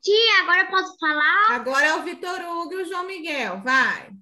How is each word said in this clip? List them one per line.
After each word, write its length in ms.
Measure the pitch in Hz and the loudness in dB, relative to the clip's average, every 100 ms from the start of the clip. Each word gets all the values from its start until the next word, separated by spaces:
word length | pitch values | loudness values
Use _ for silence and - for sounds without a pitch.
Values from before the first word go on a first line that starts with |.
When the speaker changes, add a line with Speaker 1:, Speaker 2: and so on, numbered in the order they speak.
Speaker 1:
Tia, 400 | - 415 453 403 | 2 4 4 4
agora 200 | 330 349 | 4 2
eu 80 | 381 | 2
posso 280 | 381 - - | 0 -2 -4
falar? 540 | 320 302 302 359 427 | -2 2 2 4 4
Speaker 2:
Agora 340 | 254 226 269 294 | 2 -2 0 2
é 100 | 330 | 0
o 80 | |
Vitor 380 | 320 349 370 370 | -2 -8 -8 -8
Hugo 320 | 349 339 339 | -6 -6 -6
e 80 | 370 | -6
o 40 | 359 | -6
João 200 | 370 359 | -6 -8
Miguel. 560 | 381 320 294 220 185 | -8 -6 -4 -4 -6
Vai. 500 | 233 262 233 180 - - | 0 2 2 -2 -8 -20